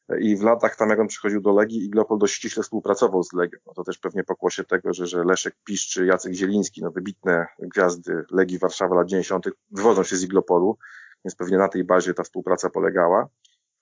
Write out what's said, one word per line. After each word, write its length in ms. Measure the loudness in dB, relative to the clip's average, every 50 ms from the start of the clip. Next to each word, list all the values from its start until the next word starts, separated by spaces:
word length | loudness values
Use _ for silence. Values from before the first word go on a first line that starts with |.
| _ -8
e, 120 | -4 -2
i 160 | 0 0 0
w 60 | 2
latach 340 | 2 2 2 4 2 0 0
tam, 140 | 0 0 2
jak 100 | 2 2
on 60 | 0
przychodził 340 | 0 -4 -6 -4 -2 -2 0
do 120 | 2 2
Legii, 320 | 4 4 2 2 -2 -4 -6
Iglopol 340 | -2 0 0 2 2 2 2
dość 160 | 2 0 0
ściśle 280 | -2 -8 -6 -6 -6
współpracował 600 | -6 -4 -6 -4 -2 0 0 2 2 2 2 2
z 100 | 0 0
Legią. 260 | -2 -2 -2 -2 -4 -8 _
No 60 | -16 -14
to 100 | -10 -10
też 140 | -10 -8 -8
pewnie 260 | -8 -6 -6 -4 -4
pokłosie 400 | -4 -4 -4 -2 -2 -2 -4 -4
tego, 280 | -2 -2 -2 0 -2 -4
że, 120 | -4 -4
że 180 | -4 -2 0 2
Leszek 320 | 2 2 0 -2 -6 -10 _ _
Pisz 240 | -8 -6 -6 -6 -6
czy 180 | -4 0 2
Jacek 260 | 2 2 2 0 -4
Zieliński, 500 | -6 -2 -2 0 0 0 0 -2 -6 -8
no 80 | -8 -8
wybitne 560 | -6 -6 -8 -8 -10 _ -2 0 0 0 -2 -4 -8 -14
gwiazdy 680 | -14 -4 0 2 2 2 0 -2 -6 -6 -6 -6 -4 0
Legii 280 | 0 2 2 2 0 -2
Warszawa 360 | -2 -2 -2 -2 0 2 2
lat 120 | 2 2
dziewięćdziesiątych, 460 | 2 0 -2 -2 -2 -4 -4 -4 -6 -8 _ _ _
wywodzą 320 | -4 0 2 4 4 4
się 140 | 2 0 -2
z 60 | -4
Iglopolu, 560 | -2 0 2 2 2 4 2 2 2 2 0 -2 -8 -20 -20 -20 -20 -20 _ _ -14
więc 120 | -12 -10
pewnie 220 | -8 -4 0 2 2
na 100 | 2 2
tej 160 | 0 0 0
bazie 300 | 2 2 2 2 0 -2
ta 80 | -4
współpraca 480 | -6 -8 -8 -8 -4 -2 -2 0 -2 -2
polegała. 580 | -2 0 0 0 2 2 4 4 4 2 0 -2 _ _ _ _ _ _ _ _ _ _